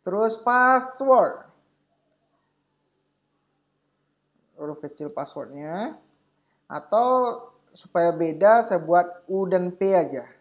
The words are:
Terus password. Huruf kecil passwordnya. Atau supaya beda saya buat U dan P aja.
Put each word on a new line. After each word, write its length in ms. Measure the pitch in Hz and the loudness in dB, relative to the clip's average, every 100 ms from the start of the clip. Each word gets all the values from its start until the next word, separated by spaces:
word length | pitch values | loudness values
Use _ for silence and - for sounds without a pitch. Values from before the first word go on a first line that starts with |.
Terus 380 | - 196 220 220 | -6 -2 -4 -2
password. 1040 | - 247 254 262 254 - 269 254 160 - - _ _ _ _ _ _ _ _ _ _ _ _ _ _ _ _ _ _ _ _ _ _ _ _ _ _ _ _ _ _ | 0 2 4 2 0 -8 2 4 4 -2 -18 _ _ _ _ _ _ _ _ _ _ _ _ _ _ _ _ _ _ _ _ _ _ _ _ _ _ _ _ _ _
Huruf 240 | _ 151 151 | _ -14 -12
kecil 320 | 147 147 147 | -16 -14 -14
passwordnya. 880 | 147 139 - 127 143 147 175 240 320 _ _ _ _ _ _ _ | -12 -12 -14 -16 -16 -12 -10 -10 -12 _ _ _ _ _ _ _
Atau 680 | 147 - 214 247 254 247 - - _ _ | -14 -2 0 2 0 0 -6 -16 _ _
supaya 400 | - - 175 170 | -20 -6 0 0
beda 480 | 160 165 156 196 226 | 0 -4 2 6 6
saya 160 | 226 180 | 4 -4
buat 480 | 160 175 175 - - | 2 2 2 -6 -8
U 180 | 190 190 | -4 0
dan 240 | 185 180 | 0 -2
P 160 | 180 196 | -2 0
aja. 340 | 190 156 131 - _ | 2 0 -6 -14 _